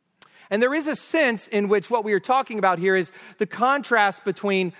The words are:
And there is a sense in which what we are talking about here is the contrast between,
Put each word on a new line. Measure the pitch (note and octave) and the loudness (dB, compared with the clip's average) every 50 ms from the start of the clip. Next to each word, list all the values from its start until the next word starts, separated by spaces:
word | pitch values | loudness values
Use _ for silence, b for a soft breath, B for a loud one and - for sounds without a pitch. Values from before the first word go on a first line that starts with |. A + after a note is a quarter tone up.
| _ _ _ _ B B B B B B | _ _ _ _ B B B B B B
And | G3 G#3+ A#3 | 0 0 2
there | B3+ C#4 | 2 0
is | D#4+ D4 | -2 -2
a | D4+ C#4+ | -2 -6
sense | - - - - D#4+ D#4 B3+ A#3 F#3+ - - | -6 -6 -4 0 2 2 2 0 -2 -8 -4
in | - G#3 G3+ | -2 -2 0
which | G3 G#3 G#3 F3+ - | 2 0 0 0 0
what | A#3+ A#3 G#3 | -4 -2 0
we | G#3+ G#3 | 0 -2
are | F#3+ | -2
talking | - - B3+ C4+ B3+ - A#3+ G#3 | 0 0 0 0 0 -2 -4 0
about | F#3+ F#3+ F3+ E3+ | 0 0 0 2
here | F3 F#3+ F#3+ | 0 0 2
is | F#3+ F3+ - B B B B B B | 0 0 -4 B B B B B B
the | G#3+ | -6
contrast | - - - A3+ B3+ C4+ C#4+ A#3+ - A#3+ A3+ G#3 G3+ F#3+ - - | -6 -2 -2 0 2 2 0 0 0 2 4 4 2 0 -2 -6
between, | G3+ F#3 - - G3+ G3 F#3+ F#3 F3 E3 | -6 -6 -4 -2 -2 0 0 0 -2 -4